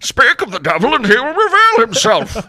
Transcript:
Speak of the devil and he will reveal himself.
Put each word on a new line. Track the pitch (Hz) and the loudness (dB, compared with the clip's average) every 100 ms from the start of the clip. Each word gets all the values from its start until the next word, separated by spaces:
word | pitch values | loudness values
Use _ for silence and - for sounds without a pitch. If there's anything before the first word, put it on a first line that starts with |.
Speak | - - 262 349 | -10 0 0 0
of | 381 | -4
the | 185 | -6
devil | 143 165 220 | -4 -2 0
and | - 214 | 0 2
he | 214 | 0
will | 269 | 0
reveal | 330 427 381 440 440 226 | -2 0 4 4 4 0
himself. | 202 214 190 135 - | 0 0 0 -2 -10